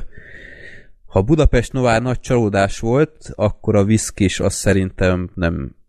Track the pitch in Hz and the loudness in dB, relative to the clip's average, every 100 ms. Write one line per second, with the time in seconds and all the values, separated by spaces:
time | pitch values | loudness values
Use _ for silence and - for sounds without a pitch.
0 | - - - - - - - - - - | -2 -10 -20 -20 -20 -20 -20 -20 -20 -20
1 | - 95 101 156 139 127 110 131 123 113 | -4 0 2 4 4 2 0 0 2 2
2 | 123 123 - 123 107 98 98 - 113 127 | 0 -4 -2 0 2 2 0 -2 -2 0
3 | 156 - - - 104 - - 101 98 110 | 0 -4 -14 -2 -2 -2 0 2 4 2
4 | - - 95 - 95 - - 98 92 - | 0 -2 0 0 -2 0 0 2 0 0
5 | 92 90 90 - 85 85 69 - | 0 0 -4 -4 -2 -2 -6 -12